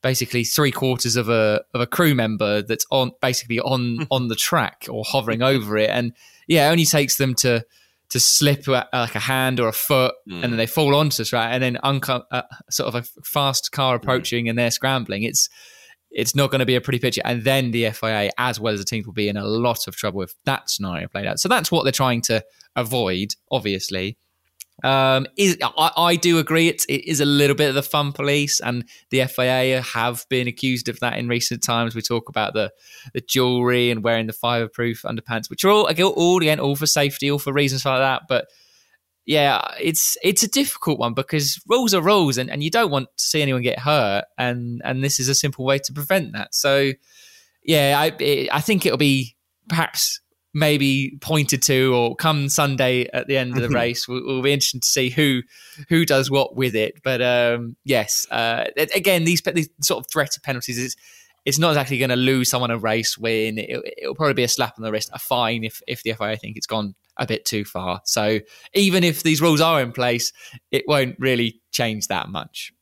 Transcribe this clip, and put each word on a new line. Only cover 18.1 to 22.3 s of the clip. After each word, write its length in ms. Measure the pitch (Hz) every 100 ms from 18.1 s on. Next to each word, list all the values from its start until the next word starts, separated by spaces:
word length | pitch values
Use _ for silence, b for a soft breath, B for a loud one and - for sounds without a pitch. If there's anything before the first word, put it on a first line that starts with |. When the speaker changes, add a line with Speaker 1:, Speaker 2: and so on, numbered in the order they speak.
| 107 101
Speaker 1:
A, 20 | -
as 240 | 123 110
well 120 | 110
as 60 | 107
the 60 | 98
teams, 200 | 113 107
will 80 |
be 140 | 95 101
in 80 | 101
a 80 |
lot 440 | 101 110 120 113 -
of 60 | -
trouble 240 | 110 95
if 120 | 92 - -
that 240 | 135 -
scenario 400 | - 98 87 -
played 160 | - 104
out. 120 | -
So 100 | 185
that's 200 | 175 165
what 140 | 165
they're 80 | 135
trying 300 | 127 131 120
to 180 | 113